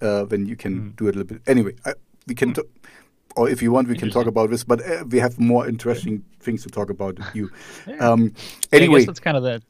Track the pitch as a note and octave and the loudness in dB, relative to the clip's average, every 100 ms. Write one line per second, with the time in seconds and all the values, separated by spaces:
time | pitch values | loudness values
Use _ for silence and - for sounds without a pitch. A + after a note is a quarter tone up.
0 | A2 G2+ G2+ G#2 G2+ A#2 - A2 G#2 G#2 | -2 -2 -2 -4 -4 -8 -8 -8 -10 -4
1 | G#2+ G2 F#2+ A2 - B2+ G2+ - C3 - | -4 -2 -8 -8 2 2 2 -4 -10 -12
2 | _ _ - A#2+ B2+ D#3+ - _ - - | _ _ -12 -2 -2 -2 -8 _ -20 -20
3 | _ _ _ - A#2+ A#2+ A#2 B2 B2 A#2 | _ _ _ 0 0 2 2 2 2 -2
4 | G#2+ A#2+ A#2 G#2+ A2 A#2+ A#2 A#2 A#2 E3 | -2 0 0 0 0 -2 0 0 0 -8
5 | B2 B2 B2 A#2+ A#2+ A#2+ C#3 A#2 A#2+ A#2 | -2 0 0 2 2 2 0 -4 -4 -4
6 | - G#2+ - _ - A2+ - G#2+ G2+ F#2+ | -6 -8 -10 _ -8 -8 -8 -8 -8 -6
7 | G2 F#2 G#2+ G#2+ G2 - - - - D4 | -8 -8 -12 -10 -10 -12 -20 -20 -18 -2
8 | A#2+ A2+ A2+ - - - - D3 E3+ C#3+ | 2 4 2 -2 -16 -12 4 6 8 6
9 | B2 - E3+ C#3+ B2+ A#2 - | 6 0 -4 -2 -2 -6 -12